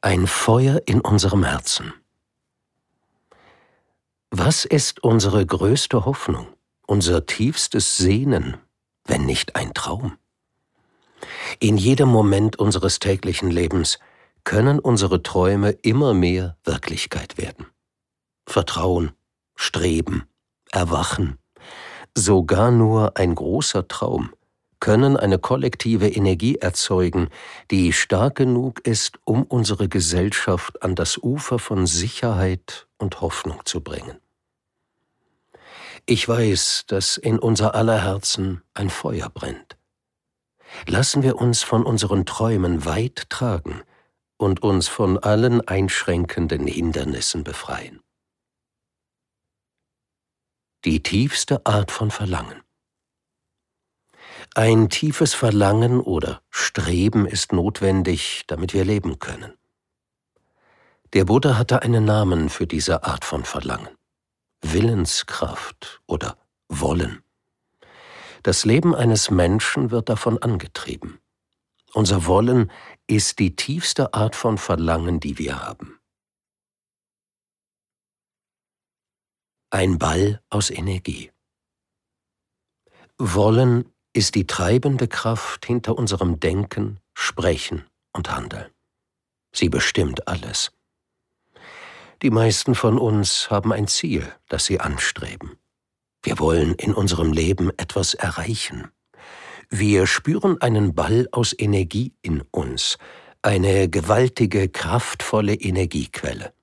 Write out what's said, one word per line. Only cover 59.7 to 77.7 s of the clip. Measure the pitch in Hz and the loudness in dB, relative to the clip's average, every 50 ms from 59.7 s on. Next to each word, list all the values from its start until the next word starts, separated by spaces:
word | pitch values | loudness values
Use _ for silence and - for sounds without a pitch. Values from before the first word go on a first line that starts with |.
| _ _ _ _ _ _ _ _ _ _ _ _ _ _ _ _ _ _ _ _ _ _ _ _ _ _ _ _ - | _ _ _ _ _ _ _ _ _ _ _ _ _ _ _ _ _ _ _ _ _ _ _ _ _ _ _ _ 0
Der | 98 95 | 0 2
Buddha | 90 107 135 - 147 131 107 | 4 4 4 4 4 2 2
hatte | 120 - 120 127 | 2 2 0 0
einen | - 117 120 113 107 | 2 2 2 2 4
Namen | 104 104 107 104 92 87 82 80 76 | 4 2 2 2 2 2 0 0 -2
für | - - - 80 | -2 -4 -6 -4
diese | - 80 71 - 87 80 - | -4 -4 -2 -2 -2 -2 -2
Art | - 76 64 - | -6 -6 -6 -8
von | - - 76 64 | -8 -8 -8 -8
Verlangen. | - - 73 69 67 65 57 - - - _ _ _ _ _ _ _ _ _ _ _ _ _ | -8 -8 -8 -8 -6 -8 -8 -10 -14 -20 _ _ _ _ _ _ _ _ _ _ _ _ _
Willenskraft | - 80 78 90 107 117 117 101 85 78 - - - - - - - - - - - - - _ - - - - _ | -8 -2 0 2 2 2 2 0 0 -2 -2 -4 -4 -6 -6 -6 -6 -6 -6 -10 -12 -14 -16 _ -20 -20 -20 -20 _
oder | _ - 78 - - - _ _ _ _ _ _ _ | _ -6 -6 -6 -8 -10 _ _ _ _ _ _ _
Wollen. | 80 71 69 71 78 87 82 - - - _ _ _ _ _ _ _ _ _ _ _ _ _ _ - - - - - - - - - - _ | -8 -4 -2 0 0 0 -2 -4 -6 -12 _ _ _ _ _ _ _ _ _ _ _ _ _ _ -20 -20 -20 -20 -20 -20 -20 -20 -20 -6 _
Das | - 90 - - | 0 0 2 2
Leben | 107 113 143 165 175 160 | 4 4 4 4 2 2
eines | - 123 117 110 104 - - | 2 2 2 2 2 2 2
Menschen | 104 92 87 85 95 110 - - - 147 135 120 | 2 2 4 4 2 2 0 -2 -2 -2 -2 0
wird | 113 117 110 - | 0 -2 -2 -2
davon | 117 107 - 120 110 113 | -4 -2 0 -2 -2 0
angetrieben. | - 120 113 90 82 85 _ - - - - - - - - - _ _ _ _ _ _ _ _ _ _ _ _ _ _ - | 0 -2 -2 -2 -4 -8 _ -14 -12 -10 -12 -12 -12 -16 -16 -18 _ _ _ _ _ _ _ _ _ _ _ _ _ _ -2
Unser | 113 107 92 101 95 82 80 | 0 2 2 2 0 2 4
Wollen | 92 98 113 120 127 127 113 - - - - - - _ _ _ | 4 4 4 4 4 4 2 2 -2 -14 -20 -20 -20 _ _ _
ist | 107 107 - - - - | 0 2 2 0 0 0
die | 101 92 85 | 0 0 0
tiefste | - - - 135 170 175 - - - 139 - - | -4 -6 -6 -4 -4 -4 -4 0 0 -2 -2 0
Art | - 107 107 - | 0 0 0 -2
von | - - 117 110 98 | -2 -2 -2 -2 -2
Verlangen, | - - 95 78 82 82 82 82 82 87 87 80 | -2 -2 -2 0 0 0 0 0 0 0 -2 -2
die | 76 73 67 - | -2 -4 -6 -4
wir | 80 65 69 64 - | -6 -6 -6 -6 -8
haben. | - - _ - - - _ _ _ _ _ _ _ _ _ _ _ _ _ _ _ _ _ _ _ _ _ _ _ _ _ _ _ _ _ _ _ _ _ _ _ | -10 -12 _ -16 -20 -20 _ _ _ _ _ _ _ _ _ _ _ _ _ _ _ _ _ _ _ _ _ _ _ _ _ _ _ _ _ _ _ _ _ _ _